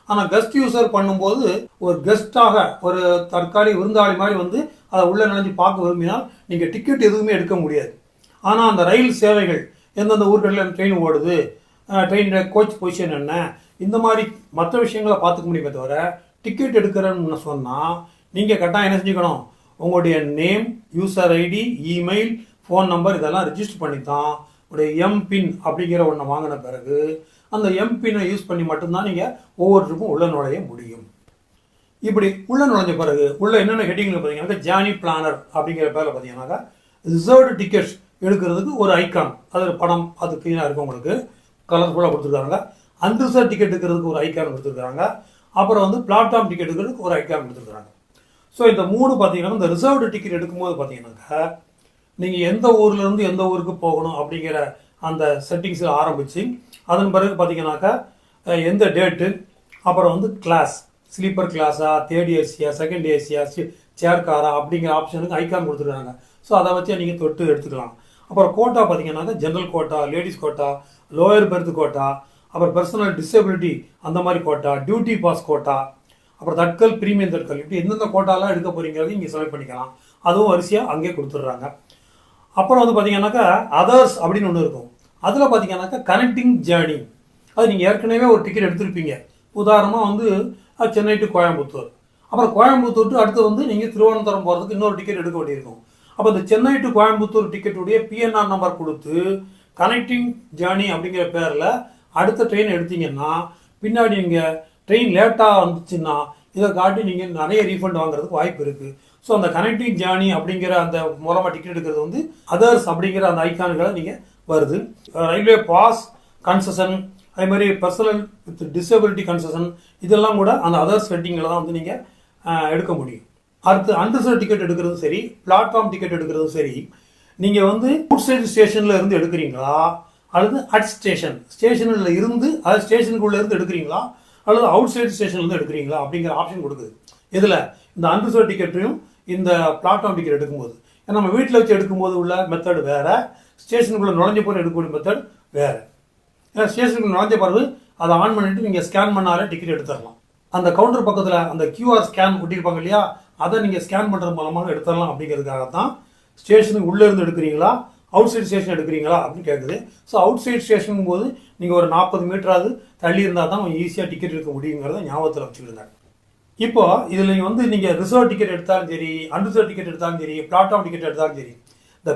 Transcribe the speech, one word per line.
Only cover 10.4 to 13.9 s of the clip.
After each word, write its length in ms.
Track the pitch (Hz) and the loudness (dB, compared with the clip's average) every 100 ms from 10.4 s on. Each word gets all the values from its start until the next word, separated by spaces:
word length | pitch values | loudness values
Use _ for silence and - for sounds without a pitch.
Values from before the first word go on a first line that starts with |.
| 196 196 185 | 4 0 -2
ட்ரெயின் 240 | 170 196 185 | 0 0 2
ஓடுது, 360 | 160 156 160 170 - - _ _ - | 2 0 0 0 -2 -6 _ _ -4
அஹ், 180 | 196 185 | 0 2
ட்ரெயினோட 360 | 196 202 190 185 | 2 2 0 0
கோச் 300 | 214 208 - | 2 2 0
பொசிஷன் 360 | 180 175 170 | -6 -4 -4
என்ன, 180 | 147 143 165 165 - _ - | -4 -4 -4 -4 -8 _ -8
இந்த 160 | 190 | -2